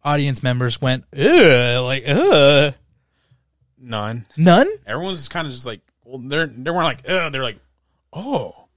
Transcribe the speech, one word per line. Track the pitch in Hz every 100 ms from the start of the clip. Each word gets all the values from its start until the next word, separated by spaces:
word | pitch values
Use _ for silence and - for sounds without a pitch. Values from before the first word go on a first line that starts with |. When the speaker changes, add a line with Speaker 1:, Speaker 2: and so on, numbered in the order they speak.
Speaker 1:
audience | - 147 143 131
members | 131 123 127 117
went, | 131 127 - -
"Ugh," | 170 349 196 127 123 120
like, | 127 135 -
"Ugh"? | 151 370 160 139 143 147 131 _ _ _ _ _ _ _ _ _ _
Speaker 2:
None. | 127 113 104 117 113 -
Speaker 1:
None? | 170 175 320 415 -
Speaker 2:
Everyone's | 117 180 180 139
kinda | 175 156
just | 123 123
like, | 107 _ _
well, | _ 131
they're, | 123 143 160
they | 117 131
weren't | 170
like, | 165 123 -
"Ugh." | 185 165
They're | 135
like, | 131 107 _ _ _ _ _
"Oh." | - 226 269 101 - _